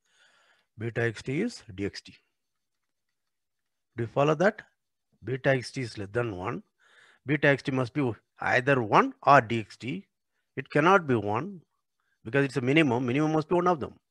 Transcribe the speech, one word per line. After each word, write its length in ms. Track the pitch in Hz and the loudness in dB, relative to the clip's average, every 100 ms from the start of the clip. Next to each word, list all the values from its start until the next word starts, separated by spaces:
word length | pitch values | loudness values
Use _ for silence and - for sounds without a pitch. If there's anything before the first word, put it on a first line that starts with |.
| _ _ _ _ _ _ _ - | _ _ _ _ _ _ _ -10
beta 240 | 113 113 | -8 -2
xt 420 | 117 110 - 143 240 | -4 -4 -8 -6 -6
is 180 | - - | -8 -16
dxt. 400 | 92 101 - - - _ _ _ _ _ _ _ _ _ _ _ _ _ _ _ _ _ 117 | -8 -8 -8 -20 -20 _ _ _ _ _ _ _ _ _ _ _ _ _ _ _ _ _ -8
Do 60 | |
you 40 | 117 | -4
follow 280 | - 147 151 | 0 2 2
that? 260 | 190 - - _ _ _ _ _ | 0 -2 -12 _ _ _ _ _
Beta 260 | 98 131 143 | -8 -2 0
xt 320 | 135 117 135 | 0 -2 -8
is 160 | 117 - | -8 -8
less 120 | 98 | -6
than 240 | 113 120 90 | -4 -4 -4
one. 280 | 98 160 - _ _ _ _ _ 123 | -6 -6 -10 _ _ _ _ _ -4
Beta 220 | 147 147 | 0 2
xt 260 | 135 - | 2 0
must 200 | 131 123 | -4 -4
be 180 | 147 127 104 _ - | -2 -2 -4 _ -8
either 420 | 92 117 123 131 | 0 0 2 0
one 320 | 107 147 269 - | 2 2 2 0
or 180 | - 139 | 4 6
dxt. 640 | 110 117 104 - - 185 - _ _ _ _ - | 4 -2 -6 -12 -10 -10 -14 _ _ _ _ -14
It 140 | 135 | -4
cannot 380 | - 175 196 156 | 2 6 4 4
be 80 | 117 | 0
one 460 | 101 110 175 185 _ _ _ _ _ _ | 0 -2 -4 -12 _ _ _ _ _ _
because 220 | - 135 139 | -4 -2 0
it's 120 | 139 | -2
a 40 | |
minimum. 440 | 123 151 151 117 127 | 2 4 4 2 0
Minimum 280 | 131 156 | 0 0
must 160 | 156 151 | -2 0
be 60 | 175 | 0
one 120 | 175 | 2
of 120 | 165 | 0
them. 140 | 104 - _ | -4 -14 _